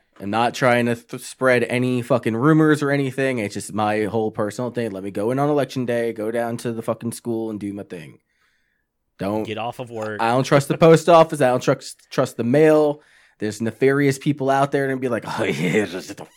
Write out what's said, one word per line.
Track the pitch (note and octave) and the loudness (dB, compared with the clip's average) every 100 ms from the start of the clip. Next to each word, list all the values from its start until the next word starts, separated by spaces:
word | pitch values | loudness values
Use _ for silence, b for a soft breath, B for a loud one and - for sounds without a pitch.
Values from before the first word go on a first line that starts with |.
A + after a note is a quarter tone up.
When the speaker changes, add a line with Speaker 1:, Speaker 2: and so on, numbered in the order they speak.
| _ _ | _ _
Speaker 1:
I'm | G2 | -6
not | G#2+ A#2+ | -2 -2
trying | - B2+ A#2+ A#2+ | 2 2 4 2
to | A#2 | -2
th-, | - B2+ | -8 -14
spread | - - C3 B2 | -14 -2 2 2
any | A#2 B2 B2+ B2+ | 2 -2 0 -2
fucking | A#2+ A#2+ A#2 A2 | 0 0 0 2
rumors | D3 D#3 D#3 D3 | 4 4 4 2
or | C#3+ | 0
anything. | C#3+ C3+ B2+ C3+ B2 | -2 -2 -2 -2 -2
It's | G2+ | -4
just | G2+ - | -6 -8
my | G2+ G#2+ G#2+ G#2+ | -4 -2 0 -2
whole | A2+ A2 | -2 -4
personal | A2 G#2 G2+ B2 | -4 -6 -6 -6
thing. | A#2+ A#2 | -6 -6
Let | F#2+ | -6
me | G2 | -8
go | G2 G#2+ | -4 -2
in | C3+ | 0
on | C#3+ | 0
election | D3 C3+ C3+ A#2+ | 0 -2 -4 -4
day, | A#2+ A#2 | -2 -4
go | A2 G#2+ | -4 -4
down | A#2 A#2 A#2 | -4 -4 -6
to | B2 | -6
the | A#2 | -6
fucking | A#2 A2+ A#2 | -6 -6 -6
school | - A#2+ A2+ A2+ | -8 -6 -6 -6
and | G#2 | -8
do | G2+ | -8
my | G2+ | -10
thing. | G2 F2+ D2 - _ _ _ _ _ _ _ _ _ _ | -12 -16 -16 -20 _ _ _ _ _ _ _ _ _ _
Don't | F#2+ G#2+ | -6 -4
Speaker 2:
Get | G#2+ G#2+ | -6 -8
off | A#2 - | -8 -10
of | B2 | -12
work. | A#2 G#2+ G#2+ | -10 -8 -4
Speaker 1:
I | A2+ | -2
don't | B2 | 0
trust | C3+ C#3+ C#3 | 2 2 2
the | E3 | 4
post | E3 D#3+ E3+ | 8 8 8
office. | E3+ D#3+ D3+ | 6 6 4
I | B2+ | 2
don't | B2+ | 2
trust, | C3+ C3 - - _ | 0 -2 -4 -20 _
trust | - B2+ - | -4 -4 -4
the | |
mail. | A#2 C#3+ D#3 D3+ D3+ D3 b b b _ | 0 4 6 6 4 0 b b b _
There's | G#2+ G#2 | -8 -4
nefarious | A2+ - C3+ C#3 C#3+ C#3 | -6 2 2 4 2 0
people | D3+ C#3 C3+ | -2 -2 0
out | C3+ C#3 | 2 2
there | C#3+ C3+ | 0 -2
and | C3 | -4
be | B2+ | -4
like, | A2 - | -4 -6
"Oh, | - | -4
<laughs> | F#2+ | -4
yeah, | - - A2 G#2 | -2 0 0 -2
just, | F2+ - G2 | -8 -14 -16
just | - | -18